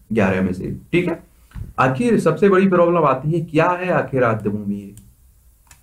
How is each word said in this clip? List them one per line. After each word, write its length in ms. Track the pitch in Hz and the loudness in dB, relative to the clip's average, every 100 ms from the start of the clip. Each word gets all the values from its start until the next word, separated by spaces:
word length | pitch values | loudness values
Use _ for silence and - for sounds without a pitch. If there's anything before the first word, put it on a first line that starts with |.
| - | -6
ग्यारह 280 | 110 95 92 | 0 0 0
में 120 | 92 | -2
से, 260 | 90 - - - | -4 -8 -10 -4
ठीक 160 | 175 170 | -2 -2
है। 160 | 170 - _ _ - - - | -6 -12 _ _ -14 -10 -2
आखिर 400 | 135 131 240 208 | 0 0 0 2
सबसे 300 | 165 156 202 | 2 2 4
बड़ी 180 | 185 196 | 4 4
problem 360 | 175 170 175 | 4 4 4
आती 280 | 147 131 151 | 2 0 -2
है, 100 | 170 | -2
क्या 280 | 160 151 170 | -2 0 0
है 220 | 180 180 | 0 -2
आखिर 320 | 151 - 131 | -2 -2 0
आद्य 260 | 120 107 101 | 0 0 -4
भूमि? 260 | 104 104 101 | -6 -6 -8
ये 360 | 101 - - _ _ _ _ _ _ - | -10 -20 -20 _ _ _ _ _ _ -20